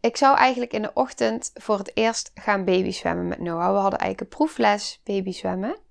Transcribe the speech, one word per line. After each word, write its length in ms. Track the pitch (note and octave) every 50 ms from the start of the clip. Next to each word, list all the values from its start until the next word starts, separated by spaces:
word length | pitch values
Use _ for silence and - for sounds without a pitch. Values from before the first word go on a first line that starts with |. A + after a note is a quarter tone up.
| -
ik 120 | A3+ A3+
zou 200 | - C#4 C4+ C#4
eigenlijk 360 | - - C4 B3+ B3 B3 A#3+ -
in 80 | A3
de 100 | G#3+ - -
ochtend 580 | - C4 B3+ - - A#3 A3 A3+ A#3 - - _
voor 240 | - - - G#3+
het 140 | G3 G3+ - -
eerst 380 | - A3 A3+ A3+ - - - _
gaan 320 | - - - G3+ G3 F#3+
babyzwemmen 600 | F3+ F#3 F#3 F#3+ F3+ F3+ - - E3+ E3+ F3 F3
met 120 | E3+ E3+ -
Noah. 320 | E3+ F3 E3 E3+ F3 F#3
We 80 | G3 G3+
hadden 200 | G3 G3 - -
eigenlijk 220 | - F#3+ F#3+ -
een 160 | - - -
proefles 640 | - D4 D#4 - - A#3 G#3 G#3 G#3 - - - _ _
babyzwemmen. 760 | - G3+ G3 F#3+ F#3+ F3+ - - F#3 F#3 F#3 F#3+ A#3+ F#4 - - _